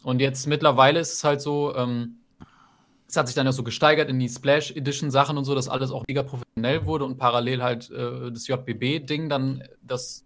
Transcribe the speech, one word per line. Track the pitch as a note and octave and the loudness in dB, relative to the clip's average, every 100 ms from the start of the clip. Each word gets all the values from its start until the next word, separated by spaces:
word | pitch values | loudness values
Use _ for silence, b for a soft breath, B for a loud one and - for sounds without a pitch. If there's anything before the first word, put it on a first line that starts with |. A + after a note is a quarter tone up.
Und | B2+ B2+ | -2 2
jetzt | C3+ C3 D3 | 2 0 -2
mittlerweile | D3 D#3 B2+ C3+ E3 | 2 4 8 8 6
ist | E3 | 0
es | - | 0
halt | D3+ C#3+ | 0 0
so, | D3 D3 D3 - | 0 -2 -2 -2
ähm, | B2 A#2+ A#2 - _ - b b b b b b - | -2 -2 -6 -10 _ -20 b b b b b b -4
es | E3 | -2
hat | B2+ | 0
sich | C#3 | 2
dann | |
ja | C3+ | 2
so | C3 | 0
gesteigert | A2+ - D3+ D3+ C#3+ | -4 2 4 4 2
in | C3 | 0
die | B2 | -2
Splash | - C#3 D3+ D3+ | -2 2 2 2
Edition | D#3 C#3 C#3 D3+ | -6 -4 -2 0
Sachen | C3+ C#3+ C#3+ | 2 2 0
und | |
so, | C3+ | -2
dass | C3+ C3 | -2 0
alles | C3 C3 | -2 -4
auch | - A2 | -6 -4
mega | C3+ | -4
professionell | C3 B2+ - - A#2+ D#3 D3+ | -4 -6 -10 -4 0 0 0
wurde | D#3 | -2
und | C3 C3 | -2 0
parallel | B2 A#2+ A#2+ B2+ | 2 2 0 0
halt, | B2 A#2 - | -2 -2 -6
äh, | B2 A#2+ B2+ B2 | -8 -8 -6 -8
das | A#2 - | -8 -4
J | B2+ | -4
B | - | -4
B-Ding | A2+ B2 D#3 C3+ D3+ D#3 | -4 -2 -2 -4 -6 -2
dann | C#3 C3+ C3 - - | -2 -2 -4 -12 -18
das | - B2+ - - | -8 -6 -6 -8